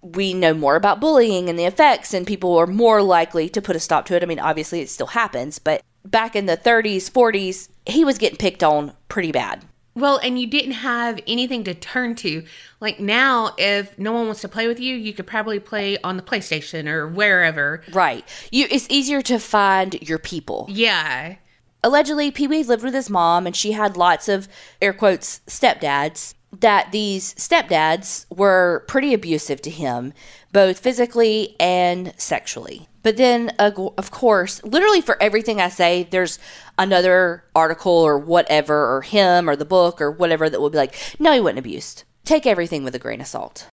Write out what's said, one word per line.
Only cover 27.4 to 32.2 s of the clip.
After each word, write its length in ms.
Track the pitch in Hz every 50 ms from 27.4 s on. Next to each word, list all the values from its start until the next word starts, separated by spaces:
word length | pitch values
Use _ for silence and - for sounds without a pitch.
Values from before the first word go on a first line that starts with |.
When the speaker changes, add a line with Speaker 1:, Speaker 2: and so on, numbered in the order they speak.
| - - 339 339 - - 180 160 156 160 160 175 196 - - - - _
Speaker 1:
were 540 | - 175 196 202 190 185 180 175 175 156 - -
pretty 260 | - 269 269 294 262
abusive 480 | 220 180 170 160 151 - - 151 - -
to 60 | 151
him, 440 | 165 156 156 135 123 120 123 131 147 _ - - - - _ _
both 280 | - 202 196 185 185 -
physically 760 | - 254 254 233 240 233 - 240 233 220 214 214 214 - - _
and 540 | - 180 180 180 180 175 180 180 180 180 -
sexually. 720 | _